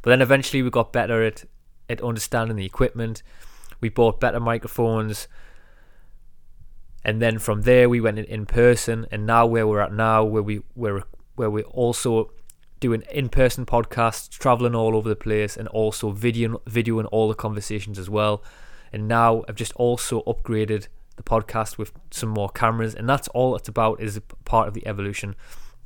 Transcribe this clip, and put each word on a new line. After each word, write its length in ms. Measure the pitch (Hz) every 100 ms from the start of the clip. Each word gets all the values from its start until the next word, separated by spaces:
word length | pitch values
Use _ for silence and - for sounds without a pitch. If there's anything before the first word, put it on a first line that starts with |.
But 80 | 120
then 140 | 127
eventually 400 | 127 139 131 139
we 80 | 127
got 200 | 120 113
better 300 | 123 104 117
at, 240 | 110 - - - - - -
at 140 | 120
understanding 540 | 120 110 - 120 113 107
the 100 | 95
equipment. 560 | - 127 117 113 110 - - - - - -
We 80 | 113
bought 300 | - 113 -
better 200 | 123 120
microphones. 880 | 117 117 110 - 117 110 107 104 - - - - - - - - - - - - - - - - - -
And 160 | - 107
then 200 | 117 110
from 240 | - 104
there 260 | 120 127 123
we 100 | 120
went 200 | 110 107
in, 60 | -
in 200 | 110 104
person, 600 | 120 120 120 - 113 113
and 140 | 107 107
now 220 | 117 117
where 180 | 117 107
we're 160 | 104
at 100 | 101
now, 320 | 104 113 110
where 200 | 110 107
we, 180 | 104 104 - 123
where, 280 | 110 98 - - - -
where 140 | 110
we're 140 | 107
also 680 | - - 120 117 123 113 107 - - - - -
doing 220 | 127 110 -
in-person 540 | 147 127 - 127 - 120
podcasts, 640 | 120 113 - 113 - -
traveling 460 | - 135 123 120 117
all 200 | 110 110
over 140 | 110
the 60 | 104
place, 420 | 113 107 104 -
and 100 | 110
also 420 | 110 107 - 107
video, 500 | 101 120 117 113 113 -
videoing 400 | 117 117 110 104
all 160 | 113 110
the 60 |
conversations 640 | 107 110 104 - 107 101 101
as 100 | 92
well. 360 | 104 107 104 - - - - -
And 140 | 107 107
now 360 | 117 117 113 110
I've 60 | 104
just 180 | 113
also 480 | - 120 120 - 113
upgraded 680 | 117 117 - 110 107 107 - - - -
the 60 |
podcast 560 | - 113 - 113 107 -
with 120 | 104 - -
some 180 | - 110
more 200 | 107 98
cameras, 440 | - 113 113 113
and 160 | - 117
that's 180 | 139 -
all 260 | 123 127 110
it's 120 | -
about, 320 | 113 113 -
is 160 | 110 104
a 60 |
p-, 140 | - - -
part 220 | 113 107
of 80 | 104
the 100 | -
evolution. 500 | 101 101 98 101 - - - - -